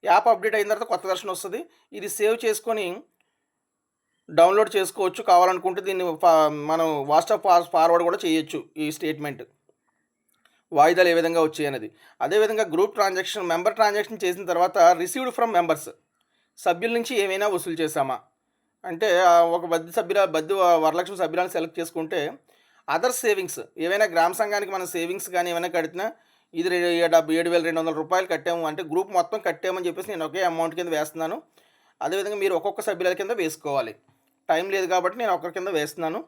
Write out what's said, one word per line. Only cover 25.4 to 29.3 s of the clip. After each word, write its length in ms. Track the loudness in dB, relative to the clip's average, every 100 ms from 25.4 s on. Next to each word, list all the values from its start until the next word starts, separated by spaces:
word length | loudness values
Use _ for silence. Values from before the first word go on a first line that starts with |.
| -2
ఏమైనా 180 | -2 -2
కడితేనా 400 | -2 -4 -4 -8 -8 _ _ _
ఇది 160 | -4 0
రె-, 120 | 2 2
ఏ 140 | 2 4
డబ్బు 240 | 4 4
ఏడు 180 | 0 2
వేల 140 | 2
రెండు 160 | 2 -2
వందల 140 | -2
రూపాయలు 340 | -4 -2 -2 0
కట్టాము 400 | -4 -2 -2 -4
అంటే 140 | -6
గ్రూప్ 280 | -4 -4 0
మొత్తం 280 | 0 0